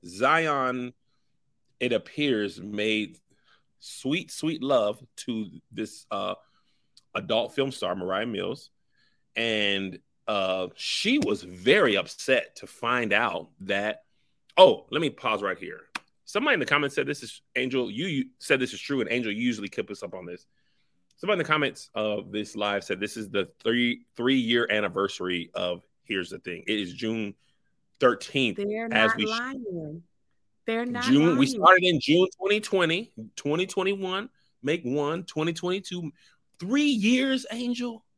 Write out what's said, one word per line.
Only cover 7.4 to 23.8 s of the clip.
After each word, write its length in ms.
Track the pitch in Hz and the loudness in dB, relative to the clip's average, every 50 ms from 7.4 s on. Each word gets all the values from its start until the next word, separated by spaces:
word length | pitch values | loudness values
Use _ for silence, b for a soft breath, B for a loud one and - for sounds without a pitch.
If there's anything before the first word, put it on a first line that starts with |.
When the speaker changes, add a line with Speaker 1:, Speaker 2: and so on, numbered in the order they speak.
| 110 107 - | 2 0 0
Speaker 1:
film 180 | - 135 139 | 0 0 0
star, 240 | 131 - - 92 90 | 0 -4 -4 -4 -2
Mariah 300 | 95 90 90 92 98 110 | -2 -2 -2 -2 -2 -2
Mills. 460 | 123 110 95 92 92 123 143 - - _ _ _ _ _ _ _ _ _ _ _ _ _ | -2 -4 -4 -4 -4 -6 -8 -12 -20 _ _ _ _ _ _ _ _ _ _ _ _ _
And, 640 | 110 117 117 110 107 104 101 101 98 98 95 90 - _ _ _ _ _ - | -2 -2 0 0 2 2 0 0 0 -2 -4 -8 -10 _ _ _ _ _ -2
uh, 420 | 107 101 95 95 92 95 92 90 - | -2 0 0 0 0 -2 -2 -6 -8
she 440 | - - - - - - 202 254 302 | -10 -6 -4 -4 -2 0 2 2 2
was 240 | - - 107 104 - | 2 0 -2 -4 -4
very 520 | 92 90 90 90 117 151 214 185 127 101 | -12 -16 -2 6 6 8 8 8 6 4
upset 600 | 95 90 - - - - - 131 120 - - _ | 2 0 -2 -8 -10 0 2 2 2 2 -2 _
to 100 | - - | -18 -18
find 480 | - - - - 117 123 123 120 107 98 | -18 -14 -6 -2 0 0 0 0 2 2
out 360 | 104 120 110 87 90 - - _ _ | 2 2 2 0 -4 -8 -10 _ _
that, 420 | 95 95 98 98 101 107 107 - _ _ _ _ _ _ _ _ _ _ _ - | -4 -2 -2 0 0 -2 -4 -6 _ _ _ _ _ _ _ _ _ _ _ 10
oh, 300 | 185 - 101 - - _ | 10 10 10 4 -2 _
let 100 | - 147 | -4 -2
me 120 | 165 139 | -2 -2
pause 320 | - - - 123 110 98 101 | -4 -4 -2 -2 -2 0 0
right 160 | 98 92 - | -2 -4 -4
here. 220 | - 82 - - - _ _ - - _ _ _ _ | -8 -14 -14 -14 -18 _ _ -14 -14 _ _ _ _
Somebody 300 | - - 208 247 302 262 | -6 -4 -2 0 2 2
in 40 | 180 | 0
the 60 | 135 | 2
comments 300 | - 156 147 147 139 - | 2 2 2 2 2 0
said 100 | - 135 | -2 -2
this 160 | 139 147 - | -2 -4 -8
is, 200 | - 117 - - _ _ _ | -8 -14 -16 -18 _ _ _
Angel, 360 | 123 127 131 127 131 123 101 | -4 -2 0 0 -2 -2 -2
you, 160 | 98 113 165 196 | -4 -6 -4 -2
you 180 | 156 135 131 131 _ _ | -2 -2 -4 -4 _ _
said 200 | - - 147 135 | 0 0 2 2
this 140 | 127 127 110 | 2 -2 -4
is 60 | 98 | -10
true, 220 | - - 143 135 | -6 -4 -2 -2
and 100 | 117 - | -2 0
Angel, 200 | 117 123 123 110 | -2 -2 -2 -2
you 120 | 104 107 120 | -4 -2 -2
usually 240 | 123 117 107 104 98 | -2 -2 -2 -6 -8
keep 240 | - - 107 - | -6 -8 -8 -8
us 100 | 104 - | -8 -12
up 140 | - 92 87 | -12 -12 -12
on 100 | 92 92 | -12 -12
this. 220 | 87 87 90 _ _ _ _ _ _ _ _ _ _ _ _ _ _ _ _ | -12 -14 -14 _ _ _ _ _ _ _ _ _ _ _ _ _ _ _ _
Somebody 160 | - 185 214 | -2 -2 0
in 120 | 185 156 | 0 2
the 60 | 139 | 2
comments 380 | 156 151 147 131 - - - - _ | 2 2 2 0 -2 -6 -18 -10 _
of 380 | 110 107 107 104 104 98 95 | -4 -2 -2 -2 -4 -6 -6
this 240 | 95 107 104 101 - | -6 -6 -6 -6 -6
live 280 | 104 101 104 101 101 - | -4 -2 0 0 -2 -2
said 160 | - 98 92 | -4 -6 -4
this 180 | 101 104 - 113 | -4 -6 -6 -8
is 120 | 110 101 | -10 -4
the 200 | 101 101 95 - - _ | -4 -4 -4 -4 -8 _
three, 440 | - 110 113 120 | -2 0 2 2